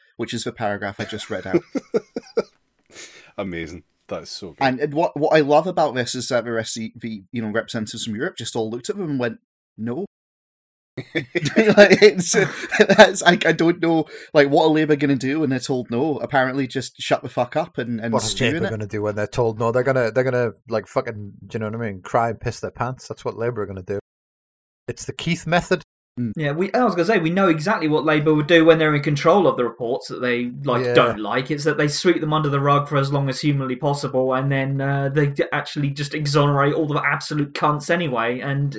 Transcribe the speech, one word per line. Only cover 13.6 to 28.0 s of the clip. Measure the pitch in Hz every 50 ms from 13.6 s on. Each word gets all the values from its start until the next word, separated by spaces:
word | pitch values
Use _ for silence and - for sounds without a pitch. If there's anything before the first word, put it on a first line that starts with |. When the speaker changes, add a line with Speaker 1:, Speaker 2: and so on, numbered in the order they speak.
| 165 170 170 175 -
Speaker 1:
know, | 165 165 160 151 - - - - - -
like, | 156 143 139
what | 139 160 160
are | 160
Labour | 151 156 156 147 151
gonna | 139 147 139 139
do | 127 127 131 139 160
when | 156 131
they're | 135 127
told | - - 135 127 120 -
no? | 123 117 151 160 143 120
Apparently | 120 120 - 135 127 131 127 139 135
just | 123 - 135 120 - - -
shut | - - - 120 -
the | 127
fuck | - 131 120 117 -
up | 151 170 - -
and, | - 123 113 120 110
and | 113 117 113
Speaker 3:
What | - -
are |
Speaker 1:
stew | - - - 131
in | 117 147
Speaker 3:
Labour | 165 -
Speaker 1:
it. | -
Speaker 3:
gonna | 117 104 107
do | 98 107 104 104
when | 107 104
they're | 107 104
told | 101 - - 120 113 110 107
no? | 120 113 117
They're | 127 123
gonna, | 135 131 131 120 110
they're | 107 127 127
gonna, | 131 123 123 120 113 - - _ 110
like, | 113 107 101
fucking, | - - 135 - 117 113 104 104 101 - - -
do | 98 -
you | 113
know | 110
what | 107 110 117 117
I | 107
mean? | 98 92
Cry | - - - 120 117 117
and | 110 -
piss | - 120 110 -
their | - 95
pants. | - - 120 123 131 - - -
That's | 113 - -
what | 123 101
Labour | 104 113 123 120 104 101
are |
gonna | 98 98 95 90
do. | 92 101 101 - _ _ _ _ _ _ _ _ _ _ _ _ _ _ _ _ -
It's | - - -
the | - -
Keith | - - 165 170 - -
method. | 160 165 180 175 - 190 160 - - _ _ _ _ _ -
Speaker 1:
Mm. | 120 113 104
Speaker 4:
Yeah, | 170 151 143 143
we, | 160 190 196 -
I | 240 247
was | 226 175
gonna | 175 165
say, | 190 226 190
we | 160 160
know | 175 190 196 185
exactly | 160 151 151 196 220 170 160 151
what | 151 151